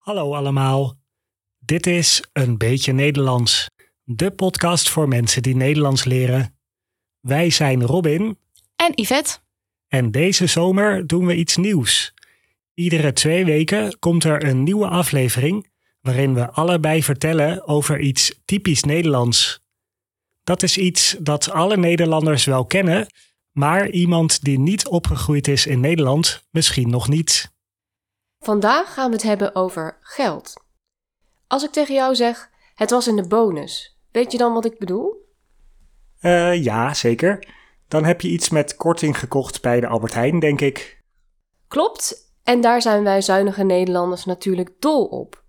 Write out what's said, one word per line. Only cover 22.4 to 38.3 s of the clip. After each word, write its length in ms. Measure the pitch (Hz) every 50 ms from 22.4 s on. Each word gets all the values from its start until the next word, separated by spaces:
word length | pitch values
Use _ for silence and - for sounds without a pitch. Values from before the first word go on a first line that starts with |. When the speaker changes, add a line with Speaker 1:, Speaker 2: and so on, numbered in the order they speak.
| -
Speaker 1:
wel 200 | 139 135 131 123
kennen, 420 | - - 190 190 170 165 202 220 - _ _ _ _ _ _ _ _
maar 380 | _ 143 143 147 170 190 202 -
iemand 540 | - 175 175 175 175 165 165 156 - - 139
die 140 | 143 139 131
niet 280 | 135 165 208 202 -
opgegroeid 640 | 277 190 170 - - 156 127 - - 147 143 135 143
is 180 | 139 123 -
in 140 | - 139 123
Nederland 680 | 127 151 170 165 143 127 139 156 170 - - - _ _
misschien 400 | - 160 156 - - 135 123 117
nog 180 | 120 123 - 120
niet. 480 | 147 160 160 - - - - - _ _ _ _ _ _ _ _ _ _ _ _ _ _ _ _ _ _
Speaker 2:
Vandaag 540 | - - 214 208 196 214 262 311 381 - -
gaan 140 | - 262 254
we 40 | 226
het 80 | 220
hebben 320 | 220 220 208 202 202 - -
over 440 | 185 185 185 185 165 160 165 - _
geld. 520 | _ - - - 269 202 151 - - - - - _ _ _ _ _ _ _ _ _ _ _ _ _ _ _ _ _
Als 180 | _ 262 277 285
ik 60 | 294
tegen 240 | - 302 294 269 269
jou 200 | 269 262 262 262
zeg, 360 | 233 233 233 233 - - _ _ _ _ _ _
"Het 160 | - 220 220
was 160 | 240 247 240
in 100 | 240 220
de 100 | 202 180
bonus", 720 | 170 208 226 233 208 170 151 - - - - - - _ _ _ _
weet 200 | _ 226 247 240
je 60 | - 240
dan 140 | 240 240
wat 120 | 233 226 226
ik 140 | 226 226 -
bedoel? 560 | 202 180 180 220 277 392 440 - - _ _ _ _ _ _ _ - - _ _ _ _ _ _ _ _ _ _
Speaker 1:
Eh, 420 | - 175 175 175 170 175 175 175
ja, 320 | 143 117 107 113 117 135 143
zeker. 540 | - - 120 117 113 160 185 202 196 - - - - - _ _ _ _ _
Dan 160 | - 156 156
heb 160 | 165 170 -
je 80 | -
iets 200 | 180